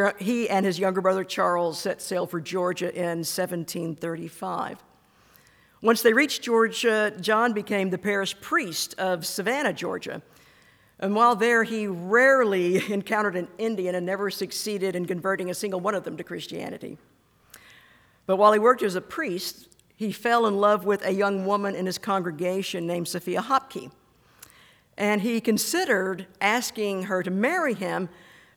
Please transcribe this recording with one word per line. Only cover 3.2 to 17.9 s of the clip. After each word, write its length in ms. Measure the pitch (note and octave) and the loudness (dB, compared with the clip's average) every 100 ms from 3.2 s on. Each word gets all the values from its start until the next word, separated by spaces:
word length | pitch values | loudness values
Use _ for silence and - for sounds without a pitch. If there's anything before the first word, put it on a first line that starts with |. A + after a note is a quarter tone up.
seventeen 720 | D#3+ - F3+ F3 D#3+ F3+ E3 D3 | -4 -4 -4 -4 -6 -6 -6 -6
thirty-five. 840 | E3+ E3 E3 - F#3+ F3 F3 - - _ _ _ _ _ _ _ _ _ | -8 -8 -10 -10 -8 -6 -6 -10 -20 _ _ _ _ _ _ _ _ _
Once 200 | A3 A3+ | 2 4
they 100 | A#3 | 4
reached 300 | A3+ D4 - | 4 2 0
Georgia, 720 | A#3+ A3+ A3 A3+ A#3 G#3+ G#3 G3+ | 2 4 4 2 2 2 2 0
John 320 | G3 G#3+ A#3+ | 0 2 2
became 380 | G#3 G#3 G3+ F#3+ | 0 -2 0 0
the 80 | F3+ | -2
parish 420 | G3+ G3+ F#3+ - | -2 -2 -2 -8
priest 540 | - E4 G3+ C#3+ - - | -2 -2 -2 -6 -6 -4
of 300 | F#3 F3+ D3 | -2 -2 -4
Savannah, 460 | - F#3+ C#4 B3+ | -4 -2 0 -2
Georgia. 500 | D#3 F3 F3+ - C#3+ - - - _ _ _ _ - | -2 -6 -6 -8 -10 -14 -20 -20 _ _ _ _ -6
And 140 | G3 | 0
while 220 | G#3 A#3+ G#3 | 4 6 6
there, 280 | A#3 A#3 | 4 4
he 220 | A3 A3 G#3 | 2 -2 -4
rarely 960 | E3+ F3+ A#3 C4 C4+ A3 F#3+ F3 F#3 | -4 2 6 8 6 6 4 4 2
<laughs> 40 | - | 0
encountered 440 | G3+ G3 G#3+ G#3 F3+ | -2 0 0 0 -2
an 120 | E3+ - | -6 -4
Indian 380 | A3+ G#3 F3+ | -4 -2 -2
and 100 | F3+ | -2
never 260 | F3 G3 G3+ | -2 -2 -2
succeeded 640 | - F#3 - G#3+ G3+ F#3+ F3+ | -4 -6 -6 -4 -2 -2 -2
in 100 | F3 | -2
converting 440 | F3+ F#3+ F#3+ F3+ | -2 -2 -2 -2
a 40 | |
single 260 | F3 G#3 F#3 | -4 -4 -2
one 140 | F#3+ | -2
of 100 | G3 | -2
them 120 | E3 D#3+ | -4 -10
to 80 | |
Christianity. 760 | F3 F3 - E3+ - - - D#3+ _ _ _ _ _ - - - - | -10 -12 -10 -10 -10 -10 -14 -16 _ _ _ _ _ -20 -20 -20 -20